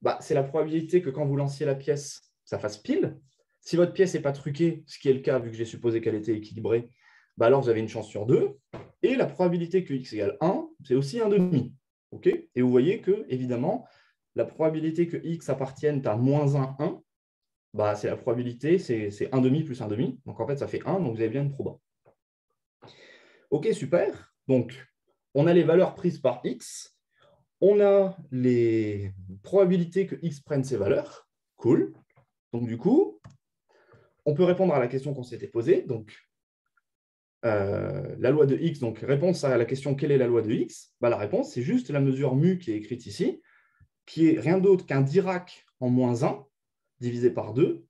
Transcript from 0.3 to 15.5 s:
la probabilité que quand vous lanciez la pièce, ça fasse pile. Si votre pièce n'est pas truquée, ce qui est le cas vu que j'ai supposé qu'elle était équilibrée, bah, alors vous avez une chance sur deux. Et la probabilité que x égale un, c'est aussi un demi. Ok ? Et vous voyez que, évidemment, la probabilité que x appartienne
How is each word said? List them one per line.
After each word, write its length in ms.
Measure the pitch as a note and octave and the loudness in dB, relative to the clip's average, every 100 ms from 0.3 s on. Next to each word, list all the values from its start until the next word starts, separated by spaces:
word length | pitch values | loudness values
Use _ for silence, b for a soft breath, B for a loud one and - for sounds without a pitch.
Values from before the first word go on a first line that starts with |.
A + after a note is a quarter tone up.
la 100 | D3 | 0
probabilité 580 | C3+ D#3 D#3 D#3+ D#3+ F3+ | 0 -2 -2 -2 0 0
que 80 | C3+ | 0
quand 160 | C3+ C#3+ | -2 -2
vous 100 | C#3 | -2
lanciez 300 | C#3+ - C#3+ | -2 -4 -4
la 80 | |
pièce, 580 | C3+ D3+ C#3+ - - _ _ | -2 -4 -6 -6 -18 _ _
ça 140 | _ G2+ | _ -8
fasse 200 | G#2 - | -8 -8
pile. 400 | - E4 - - _ _ _ _ | -4 -2 -2 -6 _ _ _ _
Si 160 | - E3+ | -4 2
votre 160 | F3 | 2
pièce 220 | F3 F#3 | 2 0
n'est 60 | F3 | 0
pas 120 | C#3+ | -4
truquée, 520 | C#3 D3+ C#3+ E3+ D#3+ - | -4 -8 -2 -2 -2 -12
ce 120 | - | -2
qui 100 | C#3 | 0
est 60 | |
le 60 | C3 | 2
cas 180 | D3 B2+ | 0 -2
vu 120 | A#2 | -4
que 60 | A2+ | -8
j'ai 80 | |
supposé 360 | A2+ A2 A#2+ A2+ | -8 -4 -2 -2
qu'elle 140 | A2+ | -2
était 220 | G#2+ A2 G#2+ | -4 -4 -6
équilibrée, 540 | G#2+ G#2+ G#2 A#2 A#2 b b b b - | -6 -8 -2 -2 -2 b b b b 0
bah, 100 | A#2 | 4
alors 160 | C3+ | 4
vous 60 | A#2+ | 2
avez 120 | A2 | 0
une 80 | G#2+ | -2
chance 200 | A2+ G2+ | -8 -10
sur 180 | G#2 A2 | -6 2
deux. 320 | F#3 G4 - _ - - _ | 2 2 -4 _ -20 -20 _
Et 140 | G3+ C4 | 0 2
la 100 | C#3+ | 0
probabilité 580 | - F3+ F3 E3+ F#3 | 0 0 0 0 -2
que 80 | F3+ | 0
x 200 | C3+ - | -4 -6
égale 240 | G#2+ G2+ - | -4 -4 0
un, 280 | D#3+ D4 D#4+ - | 0 0 -6 -16
c'est 100 | - | 0
aussi 260 | B2+ C#3 A#3+ | 0 0 -2
un 80 | G#3+ | 2
demi. 460 | G3+ F3+ C#3+ - - _ _ _ | 2 4 2 -2 -8 _ _ _
Ok ? 140 | - F3+ | -2 0
Et 360 | E4+ - B2 | 0 -4 0
vous 80 | B2 | 4
voyez 300 | B2+ D3 A3 | 6 4 2
que, 240 | F#3 G#3 C#4 | 0 -2 -2
évidemment, 580 | B2+ B2 A#2+ D#3+ B3+ b b b b _ | -6 -4 -2 -2 -4 b b b b _
la 100 | - | -4
probabilité 600 | - - D#3+ D#3+ D#3+ D#3+ E3+ | -4 0 -2 0 -2 0 -2
que 100 | - | -2
x 240 | D#3+ E3 | -6 -6
appartienne 580 | - | -4